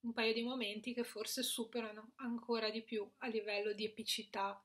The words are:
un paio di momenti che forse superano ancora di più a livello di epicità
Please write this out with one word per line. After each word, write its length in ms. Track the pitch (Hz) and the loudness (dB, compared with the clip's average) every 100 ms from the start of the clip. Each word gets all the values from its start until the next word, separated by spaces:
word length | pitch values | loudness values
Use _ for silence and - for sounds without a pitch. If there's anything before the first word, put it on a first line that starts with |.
| 233 | -2
un 80 | |
paio 200 | 226 226 | 2 4
di 100 | 226 | 4
momenti 500 | 233 254 208 214 220 | 2 0 -2 -2 -4
che 100 | 240 | -2
forse 380 | 240 208 214 - | -2 -4 -4 0
superano 720 | 240 - 226 240 220 214 220 - | 0 0 -2 -2 -2 -6 -14 -8
ancora 520 | 254 233 - 226 220 | -4 -2 2 2 4
di 140 | 220 | 0
più 260 | 226 226 202 _ | -2 -2 -2 _
a 100 | 262 | -2
livello 460 | 220 208 202 208 | 0 2 2 2
di 120 | 208 214 | 0 -2
epicità 800 | - 220 - 208 214 139 202 | -2 -2 -2 -2 0 0 -2